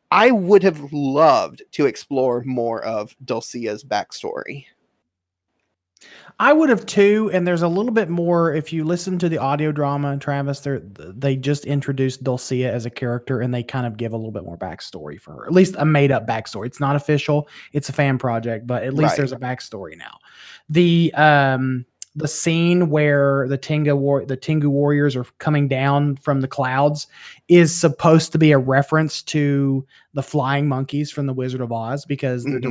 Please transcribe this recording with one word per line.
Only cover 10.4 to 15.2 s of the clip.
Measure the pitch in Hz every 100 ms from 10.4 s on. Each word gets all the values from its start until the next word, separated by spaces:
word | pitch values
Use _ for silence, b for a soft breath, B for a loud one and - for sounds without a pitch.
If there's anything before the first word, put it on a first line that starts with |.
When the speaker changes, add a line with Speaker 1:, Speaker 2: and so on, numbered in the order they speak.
| 139 139
Speaker 2:
they're, | 143 131
they | 98 95 80 101 139
just | 135 135 143
introduced | - 143 143 135 131 -
Dulcea | 131 123 - 127 127
as | 117 117
a |
character, | - 123 120 - 123
and | 123
they | 120
kind | 117 131
of | 120 107
give | 113
a | 113
little | 110
bit | 101
more | 90 85
backstory | 92 80 - 90 76 -